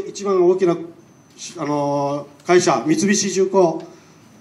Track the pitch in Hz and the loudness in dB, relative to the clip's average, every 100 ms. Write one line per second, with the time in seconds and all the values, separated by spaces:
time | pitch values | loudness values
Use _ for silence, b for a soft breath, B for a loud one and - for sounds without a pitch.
0 | 180 - 202 185 175 185 175 165 - - | -4 -8 -2 2 2 4 0 -2 -6 -18
1 | _ _ _ - - - 143 147 143 143 | _ _ _ -20 -16 -10 -4 -2 -2 -2
2 | 143 143 143 - - 180 170 127 151 160 | -4 -6 -10 -14 2 2 4 0 0 0
3 | 196 196 202 185 185 190 165 160 B B | 2 0 0 0 2 4 2 0 B B
4 | B B B - | B B B -20